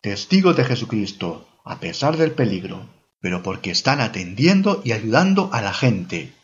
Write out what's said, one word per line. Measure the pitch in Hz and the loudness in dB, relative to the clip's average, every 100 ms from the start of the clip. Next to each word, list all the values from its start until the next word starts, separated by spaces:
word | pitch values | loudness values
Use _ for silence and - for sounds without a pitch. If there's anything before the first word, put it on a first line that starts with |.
testigos | 107 101 - 190 185 165 | -4 -6 2 4 4 4
de | 131 | 2
Jesucristo, | 123 - 110 98 - 87 80 - _ | 0 -2 -4 -4 -6 -8 -8 -16 _
a | - - | -16 -10
pesar | 90 - 139 160 | -10 -2 -2 2
del | 160 | 0
peligro, | - 113 92 - 92 - _ _ _ | 2 0 0 -6 -12 -14 _ _ _
pero | 92 90 | -4 -4
porque | 95 90 - | -4 -6 -4
están | 85 135 143 | 0 0 2
atendiendo | 113 92 90 95 156 190 202 190 | 0 -4 -10 2 4 4 2 0
y | 120 | -2
ayudando | 110 110 123 190 196 190 | -2 2 2 4 2 2
a | 117 | -2
la | 101 | -2
gente | - 131 98 87 85 67 - | 2 2 2 -4 -8 -8 -18